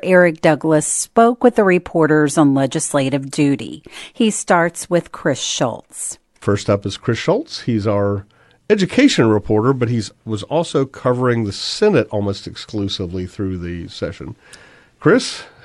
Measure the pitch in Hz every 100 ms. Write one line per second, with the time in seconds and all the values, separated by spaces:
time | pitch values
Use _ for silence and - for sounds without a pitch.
0 | 185 185 175 160 170 147 160 156 - -
1 | - - 233 247 254 233 196 180 175 170
2 | 151 156 151 156 147 135 135 165 - 147
3 | 135 139 135 139 143 139 - - - -
4 | - - 226 - - 180 170 - - 175
5 | - - 165 131 - - 131 - - -
6 | - - _ _ - 101 - 101 101 -
7 | - 113 - 202 330 - - 113 104 101
8 | 101 101 - _ _ _ _ 214 185 -
9 | 277 - 117 107 - 107 117 135 117 120
10 | 98 - - 107 - 151 170 151 135 -
11 | 135 123 127 117 107 - - - 214 170
12 | 107 107 101 98 - 120 - 107 98 -
13 | 90 92 90 - 95 92 85 87 92 -
14 | - - 65 - _ - - _ _ _
15 | 147 240 - - - -